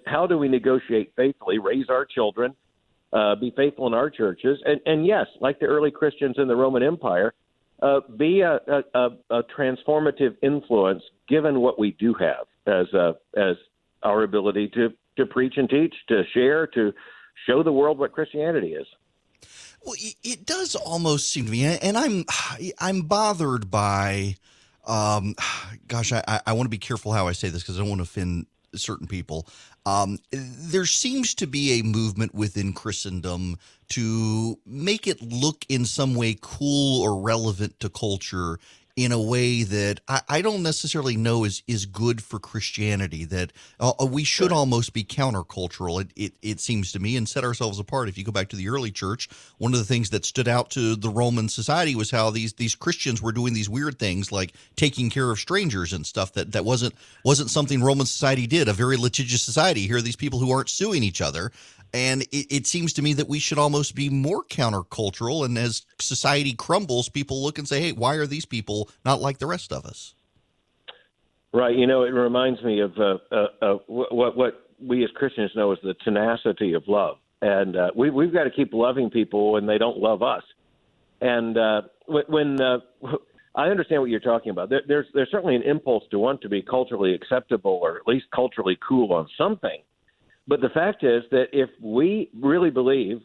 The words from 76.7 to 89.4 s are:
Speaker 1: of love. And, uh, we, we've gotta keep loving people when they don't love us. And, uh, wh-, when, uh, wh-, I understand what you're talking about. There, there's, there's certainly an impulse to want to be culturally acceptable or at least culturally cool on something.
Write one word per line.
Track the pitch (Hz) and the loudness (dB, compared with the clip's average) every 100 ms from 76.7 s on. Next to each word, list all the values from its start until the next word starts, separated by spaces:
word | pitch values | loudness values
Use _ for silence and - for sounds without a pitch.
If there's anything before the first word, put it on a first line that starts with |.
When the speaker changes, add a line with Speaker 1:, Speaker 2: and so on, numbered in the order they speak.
Speaker 1:
of | 82 85 | 0 2
love. | 104 85 - _ - | 2 0 -4 _ -4
And, | 107 98 95 90 | 2 2 2 0
uh, | 90 113 | 0 2
we, | 143 | 2
we've | 135 170 | 2 2
gotta | 170 143 | 2 0
keep | - 131 | 0 0
loving | 113 120 131 117 | 2 2 2 0
people | 117 101 104 104 | 0 0 2 2
when | 107 104 | 2 2
they | 107 | 2
don't | 113 104 | 2 2
love | 107 101 | 0 2
us. | 123 104 - _ _ _ _ _ _ - | 0 -2 -8 _ _ _ _ _ _ -4
And, | 127 120 113 113 | 0 0 0 2
uh, | 110 107 - _ - | 2 2 -2 _ -4
wh-, | 147 147 | -2 0
when, | 156 147 135 | 0 2 2
uh, | 131 123 - _ | 2 0 -4 _
wh-, | 135 - - _ _ - | -8 -8 -10 _ _ -2
I | 156 | 0
understand | 202 - 151 | 0 0 0
what | 127 | 2
you're | 110 | 0
talking | 123 113 113 | 2 0 0
about. | 87 95 | -4 -2
There, | - 143 | 0 0
there's, | 147 - | 0 0
there's | 139 131 | 0 0
certainly | 208 175 127 | 0 0 2
an | |
impulse | 135 151 135 110 - | 2 0 0 0 0
to | 101 | 0
want | 120 139 | 0 -2
to | 104 | -4
be | 101 | -4
culturally | - 127 127 107 95 87 | -2 -2 -2 0 2 0
acceptable | - 127 - 110 98 90 | 0 -2 0 0 0 0
or | 85 85 | 0 0
at | 113 | 0
least | 131 - - | 0 0 -2
culturally | 127 - 95 90 - | -2 0 -2 -2 2
cool | 131 107 | 2 4
on | 85 80 | 2 0
something. | - | -2